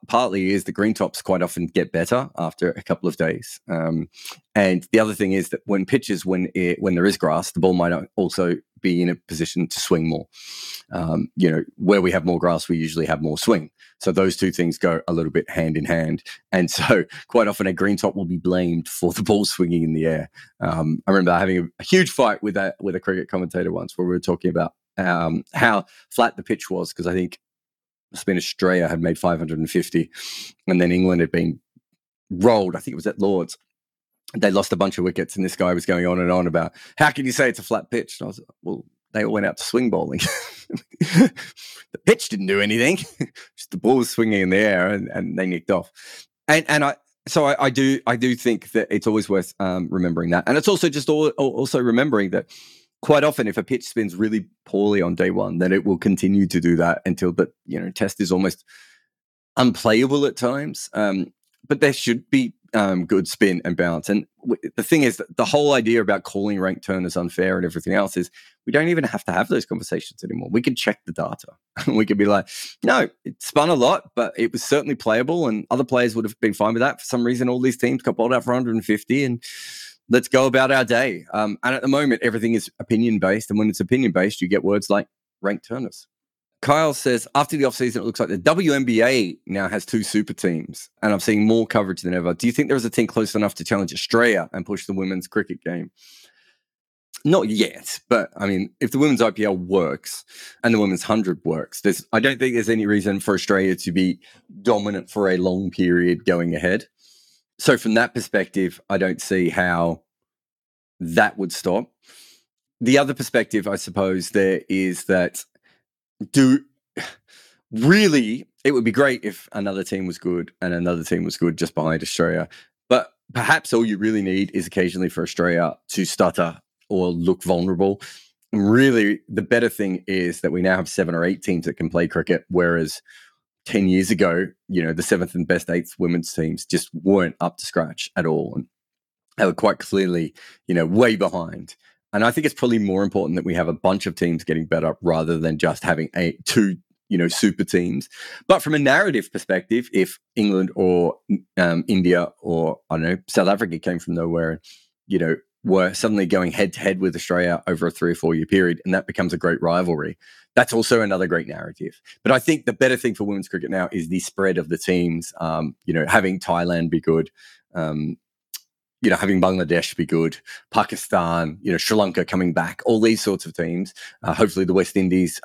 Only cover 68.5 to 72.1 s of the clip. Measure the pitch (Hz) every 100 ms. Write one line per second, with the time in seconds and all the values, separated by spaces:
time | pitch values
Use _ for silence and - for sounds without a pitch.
68.5 | _ - 143 165 170 127 104 - 87 -
69.5 | 120 - 92 - 85 - - - - 90
70.5 | 110 127 123 - - - 82 - - -
71.5 | - _ - - 113 104